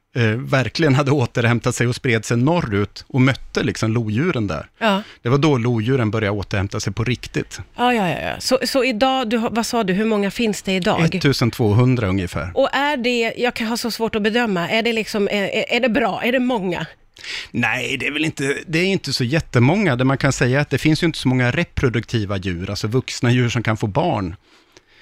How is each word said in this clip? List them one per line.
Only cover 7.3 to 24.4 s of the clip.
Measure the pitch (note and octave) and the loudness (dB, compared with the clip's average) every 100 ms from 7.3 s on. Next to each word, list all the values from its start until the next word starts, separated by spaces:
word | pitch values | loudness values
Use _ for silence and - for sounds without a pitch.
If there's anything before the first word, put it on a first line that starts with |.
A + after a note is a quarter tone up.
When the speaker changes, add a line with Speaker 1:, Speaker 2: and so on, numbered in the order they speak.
| D3+ - - - - | -6 -6 -10 -16 -2
Speaker 2:
Ja, | B3 | 0
ja, | A#3+ F3+ | 2 0
ja, | C#3 | -2
ja. | E2+ B1 | -4 -6
Så, | - C4 | 0 0
så | B3 C4+ | 0 0
idag, | B3 G#3+ C4 C4 A3+ | 0 2 0 0 0
du | A#3 | -2
har, | A3+ | -2
vad | G#3+ G#3+ | -2 -2
sa | A#3 | -2
du, | G3 | 0
hur | F#3 | 0
många | A3 G#3+ G3+ | 0 0 -2
finns | - A3+ G3 | -2 -2 -2
det | - | -2
idag? | F#3+ F3+ F3 E3 | 0 0 2 2
Speaker 1:
Ettusentvåhundra | F#3 D3 C3 B2 - A2 G#2 B2 A#2+ G2+ | 2 0 2 0 2 2 4 4 4 2
ungefär. | G2 F#2 E2+ E2+ | 0 -2 -4 -6
Speaker 2:
Och | F2 C4+ | 0 0
är | C4 C#4+ D4 | 2 0 0
det, | A#3 A#3+ A3+ - | 0 0 -2 0
jag | A#3+ | -2
kan | - A3 | -2 -4
ha | A#3 | -4
så | A#3+ | -4
svårt | G3 A3 | -4 -2
att | A3 | 0
bedöma, | G#3 A3+ A#3 F#3 E3+ | 0 0 0 0 0
är | A3 | 0
det | A#3 | 0
liksom, | A3+ G3+ G#3+ G3+ | -2 -2 -2 0
är, | G#3 | 0
är, | F#3+ - - | -2 -2 -2
är | A#3 | 0
det | B3 | 2
bra? | G#3 A3 D#3+ | 2 0 0
Är | A3+ | 0
det | B3+ | 0
många? | B3 A#3+ F#3 E3 D#3+ - _ - - - - | 0 0 -2 -4 -6 -14 _ -20 -14 -12 -8
Speaker 1:
Nej, | - A#2 A#2+ A#2+ C3+ | -2 0 -2 -4 -4
det | C3 | -4
är | |
väl | D3 | -2
inte, | D#3 - C#3 C#3+ - | -4 -2 -2 -2 -2
det | D#3+ | -2
är | F#3 | 0
inte | F#3+ - | 0 -2
så | - | -4
jättemånga. | A#2+ D#3 - B2+ B2 G3 F#3+ A#2+ | 0 0 0 4 4 4 2 2
Det | |
man | C3 C#3 | 2 2
kan | C#3+ | 0
säga | - B2+ C3+ | 2 2 2
är | |
att | D3 | 2
det | C3+ | 2
finns | D#3 D#3 | 2 2
ju | E3+ | 0
inte | - | 0
så | B2+ | 0
många | B2+ B2 | 2 2
reproduktiva | B2 E3+ - C3+ A#2 - A#2 G2 G2 | 0 -2 0 0 0 -2 -2 -2 -2
djur, | F#2+ E2+ F#2+ | -2 -4 -4
alltså | G#2 G#2+ | -6 -2
vuxna | B2+ - - A#2+ | -2 -4 -2 0
djur | B2 A#2+ | 2 2
som | A#2 | 0
kan | A2 G#2+ | -2 -2
få | A2 | 0
barn. | A#2 F3 A#2+ F2+ F2 | 0 0 0 -4 -8